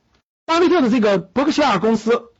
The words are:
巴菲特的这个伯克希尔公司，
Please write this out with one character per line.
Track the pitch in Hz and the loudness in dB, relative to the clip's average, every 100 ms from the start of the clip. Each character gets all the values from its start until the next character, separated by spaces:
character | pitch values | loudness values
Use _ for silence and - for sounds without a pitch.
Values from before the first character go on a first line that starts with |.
| _ _ _ _ | _ _ _ _
巴 | - 330 | -4 0
菲 | 349 | 2
特 | 349 | 2
的 | 254 | 2
这 | 247 | 0
个 | 208 196 | 0 0
伯 | - 247 | -2 -4
克 | 294 | -2
希 | 277 | 0
尔 | 285 190 | 0 0
公 | 220 226 | -2 -2
司， | 220 240 - | -2 -4 -4